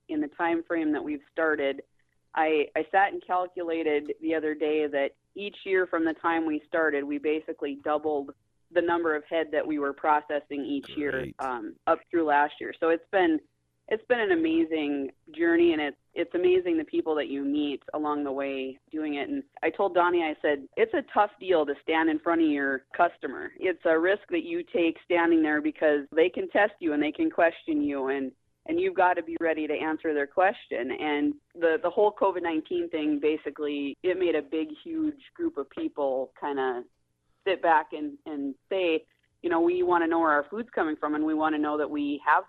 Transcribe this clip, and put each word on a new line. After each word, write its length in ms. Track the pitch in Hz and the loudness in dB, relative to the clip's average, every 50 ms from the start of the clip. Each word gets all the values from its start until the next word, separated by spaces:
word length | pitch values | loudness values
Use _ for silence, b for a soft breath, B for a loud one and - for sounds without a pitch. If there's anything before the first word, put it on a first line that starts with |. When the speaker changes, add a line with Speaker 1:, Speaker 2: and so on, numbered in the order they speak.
| _ - | _ -8
Speaker 1:
in 140 | 160 151 | -4 -4
the 60 | 151 143 | -4 -4
time 340 | - - 175 170 170 165 165 | -4 -4 -2 -2 -2 -2 -2
frame 280 | - 170 165 160 151 | -4 -4 -2 -2 -2
that 120 | 151 139 - | -2 -2 -4
we've 200 | 147 151 143 - _ | -6 -8 -8 -10 _
started, 500 | - - 160 160 151 147 143 135 135 139 - _ _ _ _ _ _ _ _ _ - | -4 0 0 0 2 0 0 -2 -2 -4 -8 _ _ _ _ _ _ _ _ _ -2
I, 320 | - 160 156 160 151 143 - - | 0 0 2 2 2 0 0 -2
I 100 | 151 156 - | -4 -4 0
sat 200 | - 190 196 196 | 2 2 2 2
and 100 | 175 180 - | 0 -4 -6
calculated 880 | - 180 180 185 180 180 - 175 165 165 165 160 151 147 147 147 147 - - | -2 -2 -2 -2 -4 -6 -8 -6 -4 -2 -2 0 2 2 0 0 -2 -8 -6
the 140 | 160 160 160 | -2 -2 -2
other 180 | 160 151 156 156 | 0 0 -2 -2
day 340 | 151 156 151 151 156 151 147 | -2 -2 0 0 0 0 0
that 240 | 143 143 139 135 - _ _ _ - | 0 0 -2 -2 -4 _ _ _ -12
each 300 | 185 202 202 196 - - | -10 -10 -10 -10 -10 -4
year 220 | 196 190 185 185 180 | 0 2 2 2 2
from 180 | - 170 165 | 0 0 0
the 80 | 165 156 | 0 -2
time 320 | - - 170 165 165 165 | -2 -2 -2 0 0 0
we 160 | 160 151 151 - _ | -2 -4 -4 -6 _
started, 360 | - 165 160 156 147 143 139 | -2 0 0 2 0 -2 -2
we 140 | 143 147 143 | -4 -6 -4
basically 640 | 143 156 156 156 156 - 160 - 160 143 139 139 143 | -2 -2 -2 -2 -4 -8 -10 -8 -6 -8 -8 -6 -4
doubled 480 | 156 151 151 151 156 151 143 139 139 147 _ _ _ _ _ _ _ 165 | -2 -2 -2 -2 -2 -4 -4 -4 -8 -12 _ _ _ _ _ _ _ -2
the 80 | 175 | 0
number 360 | 170 170 170 170 170 160 156 151 | 0 2 0 0 0 0 -2 -2
of 80 | 151 | -4
head 220 | - 175 165 156 151 | -4 -2 -2 -2 0
that 160 | 151 151 - - | -2 -2 -2 -2
we 120 | 156 147 | -2 -2
were 120 | 143 139 | -2 -4
processing 720 | 139 - - 160 151 151 151 - 151 147 - - 147 143 135 | -4 -2 0 2 2 2 2 -2 -6 -6 -6 -6 -8 -8 -6
each 240 | 107 143 139 139 - - | -4 -6 -6 -6 -8 -8
year, 160 | - 147 143 | -6 -4 -4
Speaker 2:
Great. 240 | 131 131 127 - - - | -4 -4 -6 -6 -8 -8
Speaker 1:
um, 360 | 139 131 127 120 107 110 127 _ - - | -8 -6 -6 -6 -8 -10 -12 _ 0 0
up 120 | 165 160 - _ | 0 0 0 _
through 140 | - 170 160 | -2 0 2
last 300 | 151 143 143 147 151 - - | 4 4 4 4 2 0 -6
year. 120 | - 107 - - | -10 -10 -8 -2
So 80 | - 165 | 0 2
it's 180 | 165 165 165 - | 2 0 0 -2
been, 260 | - 196 185 170 160 151 - _ _ _ _ _ _ _ _ - | 0 2 2 4 2 0 -2 _ _ _ _ _ _ _ _ -4
it's 160 | 214 220 - | -4 -4 0
been 160 | - 247 240 | 0 0 2
an 100 | 220 202 | 2 2
amazing 800 | 185 165 160 160 160 165 165 160 160 156 151 143 143 143 139 131 - _ _ - 151 | 2 2 2 2 2 2 2 2 0 -2 -2 -2 -2 -4 -4 -6 -10 _ _ -14 -6
journey, 380 | 156 170 170 170 170 170 170 165 | -2 2 2 4 6 4 4 4
and 80 | 156 | 2
it's, 160 | 151 143 139 _ _ _ - | 0 -4 -6 _ _ _ -6
it's 200 | - 170 165 - | -6 -4 -4 -2
amazing 440 | 175 180 180 180 185 180 180 165 160 | 0 2 4 4 4 2 2 0 0
the 80 | 156 | -2
people 300 | - - 165 170 160 156 | -2 -2 -2 0 0 0
that 120 | 151 139 - | -2 -2 -2
you 160 | 139 139 139 | -4 -4 -2
meet 400 | 139 143 147 147 143 139 - - - - | -2 0 0 -2 -2 -4 -6 -8 -8 -6
along 300 | 151 151 147 147 147 147 | -4 -2 -2 -2 -2 -2
the 80 | 139 | -4
way 480 | 135 135 139 139 135 135 131 131 131 - _ _ | -4 -4 -4 -4 -4 -6 -6 -8 -10 -14 _ _
doing 260 | - 156 156 151 147 | -8 -6 -4 -4 -4
it. 120 | 143 135 - | -4 -4 -4
And 160 | 143 139 135 _ - - | -6 -6 -8 _ -10 -4
I 80 | - 131 | -4 -2
told 240 | - - 202 196 175 | 0 0 0 2 4
Donnie, 300 | 180 175 175 175 175 165 | 4 4 4 4 2 0
I 140 | 156 151 - | 0 -4 -2
said, 280 | - 160 147 139 135 - - - | 0 0 0 0 -2 -6 -2 0
"It's 160 | 214 226 - | 0 0 0
a 100 | 320 262 - - | -4 -4 -2 2
tough 180 | 247 208 208 - - | 2 2 2 0 -6
deal 280 | - 185 185 160 151 | -2 2 2 2 2
to 80 | 139 143 - | 0 -2 -6
stand 280 | - - 160 160 160 160 | -2 -2 0 2 2 2
in 80 | 156 156 | 2 0
front 220 | - 175 170 165 | 0 0 2 2
of 60 | 165 156 | 4 2
your 380 | 147 143 139 139 135 127 - _ - | 2 2 0 -2 -2 -4 -6 _ 0
customer. 560 | - 175 175 - - - 139 127 - - - - - | 2 2 2 2 -2 -10 -10 -8 -8 -10 -12 -10 -4
It's 240 | - 185 175 - - | -2 -2 -2 0 2
a 160 | 170 160 160 | 2 2 4
risk 220 | 165 185 196 202 - - | 4 2 0 0 -2 -4
that 160 | 180 170 - | -4 -4 -4
you 180 | 170 170 170 170 - - | -4 -6 -6 -6 -4 -2
take 220 | - 170 165 160 - - | 0 0 0 0 -2 -4
standing 400 | - 175 170 170 165 170 160 156 | 0 2 2 4 6 6 4 4
there 160 | 156 151 151 | 4 2 0
because 460 | 147 156 147 - 170 156 147 147 139 - - | 0 -2 -2 0 2 2 2 2 0 -2 2
they 140 | 156 165 185 | 2 2 2
can 180 | - 262 381 349 | 2 -4 -6 -2
test 280 | - 254 202 214 - - | 2 2 2 2 0 -2
you 140 | - 160 147 | -2 -2 0
and 100 | 147 147 | 0 0
they 80 | 151 | -2
can 180 | 147 - 165 160 | 0 0 -2 0
question 520 | - - 175 165 165 - - - 160 151 | 2 4 2 2 2 0 -6 -4 -2 0
you, 260 | 147 147 143 139 131 131 | 0 0 -2 -2 -2 -2
and, 240 | 135 139 135 131 - _ _ _ _ _ - - | -2 -2 -4 -6 -8 _ _ _ _ _ -8 -4
and 120 | 160 170 | -2 0
you've 160 | 185 190 180 | 0 0 2
gotta 280 | 185 185 180 180 175 165 | 2 4 4 4 0 -2
be 120 | 165 165 160 | -6 -6 -2
ready 260 | 170 165 160 151 156 147 | 0 0 0 0 -2 -2
to 60 | 151 | -2
answer 400 | - 147 156 156 151 - 165 151 | -2 -2 -2 -4 -2 -2 -2 0
their 140 | 147 139 143 | 0 -2 -2
question." 640 | - - 180 190 - - - - - - 123 131 | 0 2 2 2 2 -2 -8 -8 -6 -6 -4 -4
And 420 | 120 - 143 151 147 147 147 147 147 - _ _ - | -4 -4 -2 -2 0 2 2 0 0 -2 _ _ -8
the, 220 | 175 165 165 160 156 160 | 0 2 2 2 2 0
the 60 | 175 | -2
whole 240 | 170 - 208 208 208 | 2 4 2 2 4
covid 300 | - - 196 180 180 175 | 2 0 0 0 0 -2
nineteen 460 | 170 160 156 156 - 180 175 170 170 | -2 -2 -2 -2 -2 -2 -4 -4 -2
thing, 300 | - 160 151 151 151 143 | -4 -2 0 0 0 2
basically, 800 | 147 151 160 151 - 151 139 - 151 147 147 143 143 139 131 _ - | 2 0 0 0 -4 -8 -8 -6 -6 -6 -4 -4 -6 -6 -6 _ -2
it 140 | 185 180 185 | -2 0 0
made 180 | 185 170 160 | 0 0 0
a 60 | 151 | 0
big, 280 | 143 139 - 160 156 156 - - - | -2 -2 -4 -4 -4 -4 -8 -14 -12
huge 340 | 330 330 160 156 151 - - - - _ | -8 -6 -2 -2 -2 -4 -6 -12 -20 _
group 220 | - 349 330 330 - | -6 -6 -4 -4 -6
of 120 | - - | -10 -8
people 600 | - - 165 156 - - 143 139 131 131 131 - _ - | -8 -6 -6 -6 -4 -2 -2 -2 -2 -2 -4 -6 _ -10
kinda 440 | - 147 143 139 131 131 123 120 120 - _ _ _ _ _ _ _ _ _ _ - | -8 -6 -4 -2 -2 -2 -2 -4 -8 -14 _ _ _ _ _ _ _ _ _ _ -4
sit 160 | 202 185 160 | -4 -2 0
back 260 | - 170 165 156 160 - | 2 4 4 4 2 0
and, 260 | - 156 151 147 143 143 - - | -6 -8 -8 -8 -10 -10 -12 -10
and 260 | 151 143 139 139 131 _ _ - | -8 -6 -6 -6 -8 _ _ -4
say, 340 | 202 190 185 170 160 160 - _ _ _ _ _ _ _ | -2 0 0 2 0 0 -2 _ _ _ _ _ _ _
you 80 | - 175 | -4 -2
know, 100 | 175 165 | 0 2
we 220 | 170 170 180 180 180 | 2 2 2 2 2
wanna 240 | 175 175 175 170 160 | 2 2 2 2 2
know 120 | 165 165 | 2 2
where 120 | 165 160 | 2 4
our 140 | 147 147 143 - | 4 2 2 -2
food's 200 | - 214 240 - | -6 -10 -8 -6
coming 260 | - - 175 160 151 | -4 -2 -2 -2 -2
from, 200 | 151 - 147 151 | -2 -4 -4 -2
and 100 | 151 156 | -2 -2
we 80 | 156 156 | 0 0
wanna 240 | 156 156 156 156 151 | 0 0 0 0 0
know 200 | 151 151 147 151 | -2 -2 0 -2
that 120 | 151 - | -2 -2
we 320 | 147 147 147 143 143 143 - | -4 -4 -4 -4 -4 -4 0
have 180 | 147 156 175 190 | 2 2 2 2